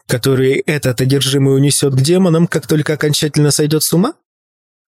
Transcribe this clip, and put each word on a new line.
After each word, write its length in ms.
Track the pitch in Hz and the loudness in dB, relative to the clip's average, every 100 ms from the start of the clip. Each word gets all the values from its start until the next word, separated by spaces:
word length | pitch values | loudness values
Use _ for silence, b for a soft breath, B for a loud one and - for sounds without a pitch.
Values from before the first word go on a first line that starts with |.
| - | -6
которые 540 | 123 135 127 131 139 | -4 0 0 0 0
этот 400 | - 151 131 120 | -2 -4 -4 -2
одержимый 560 | 131 139 131 139 135 135 | 0 0 0 0 2 2
унесёт 380 | 143 - 143 | 2 0 0
к 60 | 131 | 0
демонам, 460 | 135 180 185 160 170 | 2 2 2 2 0
как 200 | 160 - | -2 -2
только 280 | 156 147 | -2 -2
окончательно 560 | 151 151 147 156 151 147 | -2 -2 -2 -2 0 0
сойдёт 320 | - 151 156 | 2 0 -2
с 100 | - | 0
ума? 220 | 165 233 - _ _ _ _ _ _ _ | 0 0 -4 _ _ _ _ _ _ _